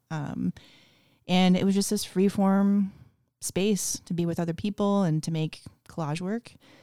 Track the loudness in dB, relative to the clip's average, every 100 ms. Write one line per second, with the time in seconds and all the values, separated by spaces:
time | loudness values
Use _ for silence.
0 | -10 -8 -8 -4 -4 -6 -14 -20 _ _
1 | _ _ 0 4 4 4 2 2 0 -2
2 | -2 0 2 2 2 4 4 2 0 -6
3 | -20 _ _ -12 -6 0 0 0 -2 -6
4 | -6 -2 -2 -2 -4 -4 -4 -2 0 2
5 | 2 0 -2 -4 -4 -6 -20 _ -16 -8
6 | -6 -4 -4 -6 -8 -20 _ -20